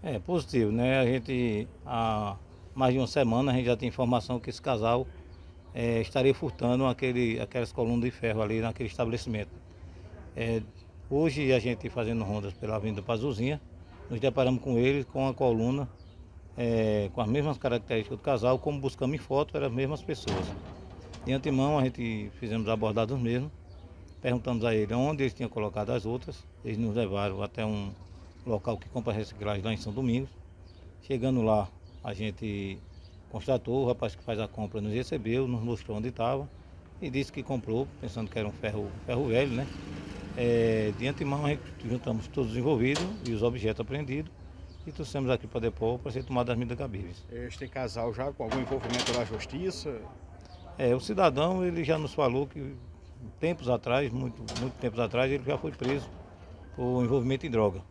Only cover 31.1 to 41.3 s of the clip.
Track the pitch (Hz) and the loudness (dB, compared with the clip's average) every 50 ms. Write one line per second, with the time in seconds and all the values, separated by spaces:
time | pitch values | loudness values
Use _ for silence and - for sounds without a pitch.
31.1 | 139 127 113 135 131 127 113 110 110 107 101 95 - - - - - - - - | -2 0 2 2 2 4 4 6 6 4 4 0 -6 -14 -20 -18 -18 -12 -8 -8
32.1 | 101 90 107 107 98 - 110 107 101 101 98 98 95 - - - - - - - | -6 -4 -4 -4 -4 -4 -6 -4 -4 -2 -4 -4 -6 -8 -12 -16 -18 -18 -20 -20
33.1 | - - - - - 110 - - 135 123 - - 117 135 135 123 123 - - 110 | -20 -20 -18 -10 -10 -8 0 0 0 0 2 0 0 2 2 2 2 0 0 -4
34.1 | - - - - 113 104 107 101 - - 107 98 98 110 101 107 107 117 127 - | -4 -6 -6 -6 -2 -2 -2 -4 -4 -6 -6 -4 -4 -4 -2 -2 -2 -2 -2 -2
35.1 | - 147 104 110 117 127 135 123 123 117 110 120 120 - - - 110 104 110 123 | -4 -4 -2 0 2 2 2 0 0 -2 0 -2 -2 -4 -4 -6 -6 -4 -4 -4
36.1 | 120 - 113 120 135 135 143 143 - - - - - - - - - - - 151 | -2 -2 0 0 0 -2 -4 -8 -12 -16 -20 -20 -20 -20 -20 -20 -14 -8 -8 -2
37.1 | 127 139 139 - - 147 131 - 139 127 104 - 110 117 135 143 - - - 113 | -2 -2 -2 -2 -4 -10 -4 -2 -2 -4 -2 0 0 0 0 -2 -6 -10 -10 -8
38.1 | 90 117 110 98 - 123 107 104 101 - - 107 104 107 101 101 90 - - - | -6 -6 -6 -4 -2 -2 -2 -2 -4 -4 -4 -4 -2 -2 -4 -6 -8 -10 -4 -2
39.1 | 123 120 143 131 110 120 139 139 123 120 139 - - - - - - - - - | 0 0 2 4 4 4 4 4 2 -2 -2 -4 -6 -10 -10 -10 -10 -10 -10 -10
40.1 | - - - - - - 123 120 117 117 113 113 113 110 107 107 101 98 113 131 | -10 -10 -10 -10 -4 0 2 4 6 6 6 6 4 4 2 2 0 0 -2 -2
41.1 | 143 - - 139 | -2 0 -2 -2